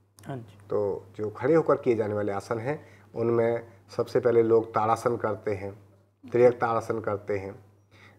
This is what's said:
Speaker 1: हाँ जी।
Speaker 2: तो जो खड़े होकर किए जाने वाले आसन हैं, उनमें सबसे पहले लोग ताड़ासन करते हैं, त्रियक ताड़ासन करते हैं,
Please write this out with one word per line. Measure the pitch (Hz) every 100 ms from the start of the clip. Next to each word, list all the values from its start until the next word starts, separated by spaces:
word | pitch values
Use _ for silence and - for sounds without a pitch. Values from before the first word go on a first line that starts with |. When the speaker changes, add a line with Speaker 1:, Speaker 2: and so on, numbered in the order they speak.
| _ _ -
Speaker 1:
हाँ | 135
जी। | 110 - -
Speaker 2:
तो | 101 101 - - -
जो | 104
खड़े | - 131
होकर | 165 151 135
किए | 127
जाने | 110 107
वाले | 104 104
आसन | 98 - 113
हैं, | 120 156 - - _
उनमें | - 117 117 117 117 - - _ -
सबसे | 113 127
पहले | 117 117
लोग | 113 113 113
ताड़ासन | 113 110 113 123 117
करते | 110 104 -
हैं, | 98 98 101 _ _ _ _ -
त्रियक | 120 123 120
ताड़ासन | 120 113 107 113
करते | 107 101 - 101
हैं, | 98 104 - _ _ _ -